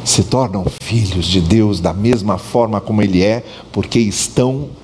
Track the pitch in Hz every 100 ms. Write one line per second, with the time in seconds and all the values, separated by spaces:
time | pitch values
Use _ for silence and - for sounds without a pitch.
0 | - - 92 127 127 98 90 - - 113
1 | 104 90 82 92 85 110 107 95 85 90
2 | 110 123 101 92 - 123 117 104 - 107
3 | 104 90 98 113 - - - - 92 -
4 | 110 95 - - 127 135 143 -